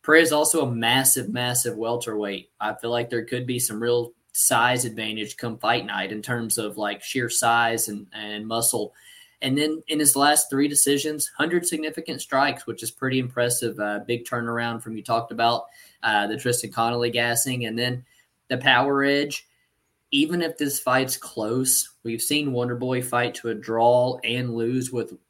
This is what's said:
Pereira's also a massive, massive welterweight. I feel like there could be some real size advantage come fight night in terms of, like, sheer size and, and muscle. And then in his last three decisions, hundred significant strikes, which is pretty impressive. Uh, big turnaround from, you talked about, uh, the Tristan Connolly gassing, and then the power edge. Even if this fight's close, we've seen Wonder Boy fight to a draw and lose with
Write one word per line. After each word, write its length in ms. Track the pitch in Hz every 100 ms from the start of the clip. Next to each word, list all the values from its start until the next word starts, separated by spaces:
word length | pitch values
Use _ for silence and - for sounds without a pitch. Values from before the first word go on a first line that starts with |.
Pereira's 300 | - 160 165
also 320 | 151 151 170
a 60 | 131
massive, 580 | 117 117 131 127 131 -
massive 480 | 123 123 120 120 110
welterweight. 720 | 113 120 120 107 101 95 - _
I 140 | 107
feel 160 | 107 117
like 200 | 120 120
there 140 | 120
could 220 | 113 123 127
be 120 | 123
some 240 | 123 107
real 300 | 117 120 120 _ _
size 520 | - - 120 120 127
advantage 520 | 123 110 110 110 104 -
come 220 | 120 110
fight 260 | 107 123
night 280 | 104 98 95
in 100 | 107
terms 360 | 104 120 113 117
of, 180 | 107 98
like, 260 | 104 104
sheer 260 | - 131 120
size 600 | - 117 117 117 113 -
and, 180 | 104 104
and 340 | 107 104 104 110
muscle. 480 | 113 117 117 104 _ - - - _
And 140 | 135 139
then 260 | 156 160 -
in 120 | 156
his 160 | 147 139
last 340 | 143 151 -
three 180 | 139 143
decisions, 640 | 139 139 143 151 151 - -
hundred 280 | 160 175 170
significant 540 | 156 156 156 160 127
strikes, 460 | - 135 139 - -
which 160 | 113
is 80 | 117
pretty 280 | - 131 131
impressive. 600 | 123 123 120 120 117 107
Uh, 220 | 104 104
big 260 | 113 120 120
turnaround 560 | 120 117 117 117 113
from, 140 | 110 110
you 60 |
talked 300 | 104 113 98
about, 340 | 113 117 117 - - - _
uh, 240 | 113 104 104
the 100 | 107
Tristan 360 | 123 120 110
Connolly 380 | 110 117 120 120
gassing, 540 | 120 120 117 135 123
and 140 | 113 113
then 260 | 123 123 - _ _ _ _
the 100 | 127
power 460 | 139 123 139 139
edge. 420 | 139 143 143 - _ _ _ _ _ _ _
Even 300 | 139 156 175
if 160 | 165 160
this 220 | 143 -
fight's 360 | - 131 127 -
close, 720 | - - 107 123 131 - - _
we've 180 | 117 113
seen 320 | - 147 147
Wonder 220 | 120 123
Boy 260 | 120 127 127
fight 320 | 123 120 117 -
to 120 | 117
a 60 |
draw 640 | 107 107 113 120 123 127 123
and 320 | 113 123 123 117
lose 340 | 117 127 127
with 260 | 127 - 101